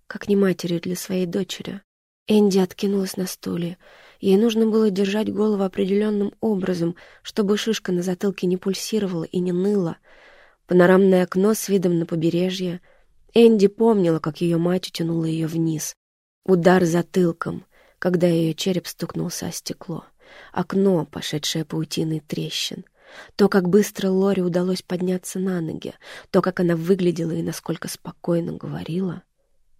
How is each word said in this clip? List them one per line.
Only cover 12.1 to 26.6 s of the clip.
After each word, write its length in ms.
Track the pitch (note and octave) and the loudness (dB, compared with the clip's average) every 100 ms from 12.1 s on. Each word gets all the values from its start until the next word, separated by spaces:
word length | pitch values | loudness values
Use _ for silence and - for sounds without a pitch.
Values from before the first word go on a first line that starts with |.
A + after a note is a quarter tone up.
| E3+ E3 E3+ F#3 F#3 F#3 F3 - _ _ _ _ | -2 0 0 -2 -2 -6 -8 -14 _ _ _ _
Энди 340 | A#3 A#3 A3 G3 | 6 6 8 4
помнила, 520 | G3+ A3+ G#3+ E3+ D#3+ | 4 2 4 4 2
как 200 | D#3+ D3+ | -2 -2
ее 200 | F3 E3 | 0 2
мать 280 | E3+ F#3 - | 2 0 -4
утянула 380 | - E3 E3 D#3+ | -6 -4 -2 -2
ее 220 | D#3+ D#3+ | -2 -2
вниз. 480 | E3 E3 D#3 - - _ _ _ _ - | -2 -2 -2 -6 -12 _ _ _ _ 0
Удар 400 | F#3 E3+ F#3 F3 | 4 6 4 4
затылком, 800 | E3+ E3+ - F3 E3 - F3 - _ _ _ | 0 0 0 0 0 -8 -10 -14 _ _ _
когда 300 | F#3 F3+ F3 | 0 2 2
ее 260 | E3 D#3+ | 2 0
череп 320 | D#3 - F#3 - | -2 -2 -2 -6
стукнулся 600 | - E3 E3+ E3+ - F3 | -10 -8 -6 -6 -6 -8
о 40 | |
стекло. 540 | - - - - D#3+ - _ _ - - | -10 -12 -12 -10 -12 -12 _ _ -20 -10
Окно, 540 | - F3+ F#3+ G3 F3+ D3+ | -6 -2 0 2 2 -2
пошедшее 580 | - - D3+ - D#3+ D#3+ | -8 -6 -6 -4 -6 -6
паутиной 540 | D#3+ D#3+ - D#3+ D#3 | -6 -6 -4 -4 -4
трещин. 680 | - F3+ D#3+ - - - - _ - - - - | -6 -8 -6 -6 -8 -10 -16 _ -20 -20 -14 0
То, 140 | G3+ | 2
как 180 | G3+ F3+ | 2 4
быстро 420 | G3 G3+ - F#3+ | 4 2 -2 -2
Лори 340 | F#3+ G3 F#3+ | 2 2 0
удалось 400 | F3+ F3 F3+ F#3 | 0 0 0 -2
подняться 560 | - F3+ F#3 F#3 - F#3+ | -4 -4 -2 -4 -6 -6
на 200 | F#3+ F3+ | -4 -4
ноги. 360 | D#3+ - - - - - - | -6 -8 -12 -14 -20 -20 -2
То, 140 | F#3+ | 0
как 160 | F#3 | 2
она 160 | F3+ | 0